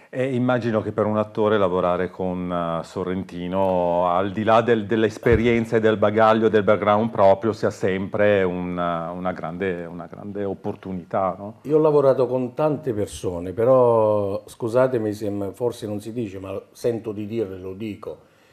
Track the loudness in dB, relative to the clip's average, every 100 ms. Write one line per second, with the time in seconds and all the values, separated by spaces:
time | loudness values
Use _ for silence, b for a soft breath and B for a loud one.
0 | B -4 -2 0 0 0 2 0 -2 -2
1 | 0 0 -2 0 2 4 2 2 0 0
2 | -2 -4 -6 -4 -4 -4 -2 -4 -6 -8
3 | -4 -4 -6 -8 -4 -2 0 2 2 2
4 | 2 0 -2 -2 4 4 4 0 0 0
5 | 0 0 2 4 4 2 2 2 2 4
6 | 2 4 4 6 4 4 4 2 4 2
7 | 2 4 6 6 2 -2 -2 -2 -2 -2
8 | -4 2 4 4 2 -2 -4 -4 -2 -2
9 | -6 -6 -6 -6 -8 -4 -4 -4 -8 -12
10 | -14 -14 -12 -6 -6 -6 -8 -8 -8 -10
11 | -4 -2 -2 -2 -10 -12 0 2 4 4
12 | 4 4 2 0 -4 -2 -2 -2 -4 -4
13 | -4 -6 -6 -6 -8 0 4 6 6 4
14 | 2 0 -2 -6 -10 -8 -2 2 2 2
15 | -2 -4 -6 -6 -6 -4 -6 -6 -8 -8
16 | -8 -8 -8 -8 -10 -12 -12 -6 -4 -4
17 | -6 -8 -8 -4 -6 -6 -12 -10 -10 -10
18 | -12 -16 b b b